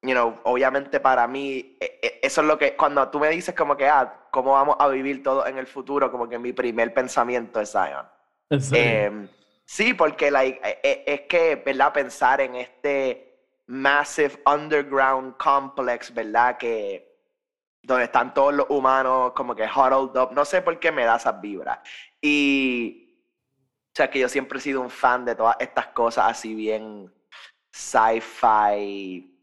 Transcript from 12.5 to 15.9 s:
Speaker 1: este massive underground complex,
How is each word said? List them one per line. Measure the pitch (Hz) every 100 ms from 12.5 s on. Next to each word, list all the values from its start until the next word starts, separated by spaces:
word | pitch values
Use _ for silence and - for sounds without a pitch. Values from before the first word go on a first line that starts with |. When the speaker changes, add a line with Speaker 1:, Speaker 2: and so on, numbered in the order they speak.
| 123
Speaker 1:
este | 123 _ 147 139 131 117 - _ _ _ _
massive | 127 139 143 147 - 143 - -
underground | 147 151 151 139 139 135 135 131 120
complex, | - 139 135 135 127